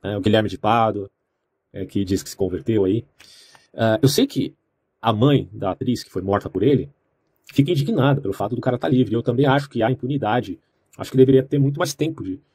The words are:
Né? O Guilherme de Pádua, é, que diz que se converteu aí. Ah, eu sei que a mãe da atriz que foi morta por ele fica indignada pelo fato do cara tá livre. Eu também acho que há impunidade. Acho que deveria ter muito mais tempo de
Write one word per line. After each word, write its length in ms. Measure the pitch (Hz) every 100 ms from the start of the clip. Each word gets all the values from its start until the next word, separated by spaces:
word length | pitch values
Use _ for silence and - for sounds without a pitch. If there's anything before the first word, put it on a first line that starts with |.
Né? 120 | 98
O 60 | 101
Guilherme 260 | 101 110 104
de 120 | 95
Pádua, 500 | 107 117 113 101 98 _ _ _ _ _ _
é, 120 | 98
que 200 | 92 101
diz 160 | 95 98
que 80 | -
se 80 | -
converteu 480 | 92 90 - 110
aí. 180 | 95 110 - _ - - - _ _
Ah, 260 | - 113 110
eu 80 | 139
sei 180 | 175 277
que 280 | - 95 _ _ _ _ _
a 120 | 113
mãe 360 | 107 139 135 90
da 180 | 107 98
atriz 320 | 90 107 117
que 60 | -
foi 120 | 95
morta 280 | 95 101 -
por 120 | 92
ele 280 | 117 135 - _ _ _ _ _ -
fica 180 | - 143
indignada 480 | 165 143 208 135 143
pelo 140 | 98
fato 220 | - 101
do 60 | 117
cara 160 | 131 123
tá 120 | 82
livre. 260 | 127 110
Eu 80 | 113
também 220 | 117 117
acho 240 | 139 139 143
que 120 | 120
há 80 | 110
impunidade. 680 | 127 127 143 107 123 101 85 _ _ _ -
Acho 140 | -
que 60 | 131
deveria 260 | 131 135
ter 140 | 135 147
muito 200 | 139 143
mais 160 | 175
tempo 300 | - 156 -
de 160 | 95 90 _